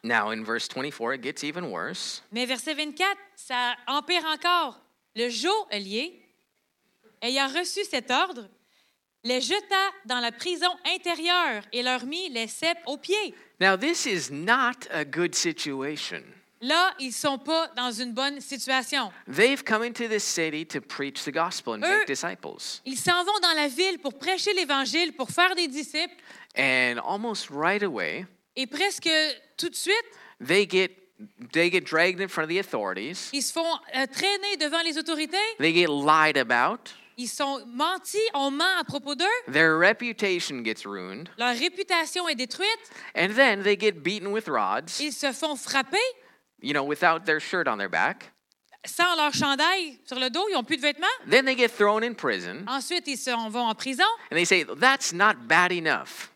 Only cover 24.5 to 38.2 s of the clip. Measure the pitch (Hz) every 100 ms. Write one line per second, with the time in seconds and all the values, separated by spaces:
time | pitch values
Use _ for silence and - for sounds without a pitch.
24.5 | 381 294 277 262 294 339 - 254 - 359
25.5 | 359 330 269 285 302 339 - - - -
26.5 | - 135 131 123 120 - 196 233 208 -
27.5 | 143 160 202 202 117 82 110 185 _ _
28.5 | - 262 285 392 - 339 311 311 240 _
29.5 | - 339 - 339 427 453 - - - 131
30.5 | 185 190 185 180 - _ _ 107 _ 123
31.5 | 156 175 180 139 160 180 185 190 180 156
32.5 | 180 196 123 98 92 123 185 - 277 -
33.5 | 330 330 320 - 254 269 269 370 403 403
34.5 | 359 302 330 330 302 320 311 311 370 440
35.5 | 440 156 165 170 143 143 156 156 139 120
36.5 | 120 139 233 - - - - 247 - 277
37.5 | 269 226 240 320 370 - 403